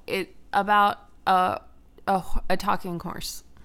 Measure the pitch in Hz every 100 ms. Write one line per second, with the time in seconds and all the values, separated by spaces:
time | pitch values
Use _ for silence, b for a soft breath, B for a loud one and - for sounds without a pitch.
0 | - 196 180 - - 202 196 208 202 -
1 | - - - 185 180 - - - - -
2 | - 190 - - - 190 202 190 185 170
3 | 170 170 - - - b